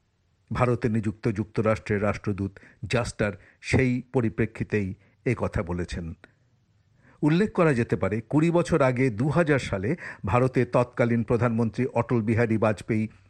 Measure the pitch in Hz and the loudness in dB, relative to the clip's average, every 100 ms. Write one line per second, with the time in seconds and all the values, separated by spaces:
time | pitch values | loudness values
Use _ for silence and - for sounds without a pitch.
0 | _ _ _ _ - 110 123 117 123 110 | _ _ _ _ -8 -2 0 0 0 -2
1 | 104 - 120 104 107 - 107 107 - 104 | -4 -4 -4 -4 -4 -2 0 0 -2 -2
2 | 104 101 107 98 98 - - - 95 120 | -2 -2 -4 -4 -6 -8 -20 -14 -4 -4
3 | 120 - 104 92 - _ - 131 131 123 | -4 -4 -4 -4 -16 _ -2 2 2 0
4 | - 127 113 - 110 - 113 107 95 - | -2 -2 -2 -2 -4 -4 -4 -2 -4 -8
5 | _ _ 131 110 95 110 - 90 85 95 | _ _ -4 -2 -2 -4 -4 -4 -6 -8
6 | 82 - - _ _ _ _ _ _ _ | -10 -12 -20 _ _ _ _ _ _ _
7 | _ - 151 170 220 - 160 120 113 92 | _ 0 2 4 2 4 4 4 0 0
8 | 95 110 - 147 165 170 - 160 131 123 | -2 -4 0 2 4 2 2 2 2 2
9 | 131 101 147 160 151 139 - 98 104 - | 0 0 0 0 2 0 0 -4 -4 -6
10 | - - 95 123 127 131 120 131 120 - | -8 -10 0 2 2 2 2 2 0 0
11 | 120 117 110 117 120 113 113 120 127 117 | 0 2 0 0 0 0 -2 -2 -2 -2
12 | - 120 107 110 117 110 110 107 - 110 | 0 0 2 2 2 2 2 0 -2 -2
13 | 110 - | -4 -8